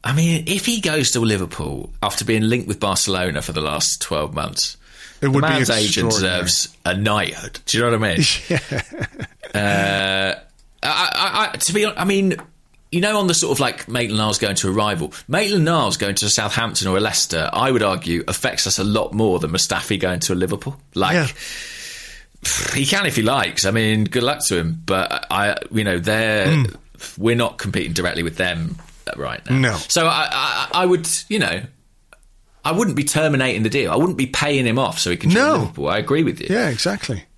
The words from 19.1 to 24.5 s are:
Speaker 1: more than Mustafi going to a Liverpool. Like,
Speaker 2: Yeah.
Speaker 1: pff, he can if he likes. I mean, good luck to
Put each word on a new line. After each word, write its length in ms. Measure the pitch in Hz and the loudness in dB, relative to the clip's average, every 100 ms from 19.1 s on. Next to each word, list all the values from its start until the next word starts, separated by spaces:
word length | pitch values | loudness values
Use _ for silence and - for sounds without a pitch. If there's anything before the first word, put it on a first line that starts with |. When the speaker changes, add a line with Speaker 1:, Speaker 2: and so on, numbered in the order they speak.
Speaker 1:
more 240 | 104 110 90 | 2 2 2
than 120 | 80 | 0
Mustafi 480 | 85 - 95 - 98 | -2 0 -2 -2 0
going 220 | 92 87 | 0 -2
to 140 | - | -2
a 20 | 90 | 0
Liverpool. 420 | 90 98 - 139 - | 0 -2 -6 -12 -8
Like, 200 | - 92 | -2 2
Speaker 2:
Yeah. 120 | 175 147 - - - - - - - - - - - | 2 0 -4 -12 -12 -12 -14 -14 -14 -16 -20 -20 -8
Speaker 1:
pff, 320 | - - - | -4 -4 -2
he 100 | - | -2
can 220 | 127 196 185 | 0 2 2
if 100 | 120 | 2
he 60 | |
likes. 420 | 110 139 90 - | 2 2 0 0
I 60 | 95 | 0
mean, 340 | 113 110 110 | 2 4 4
good 180 | 104 123 | 2 0
luck 180 | 120 151 | 0 0
to 100 | - | 0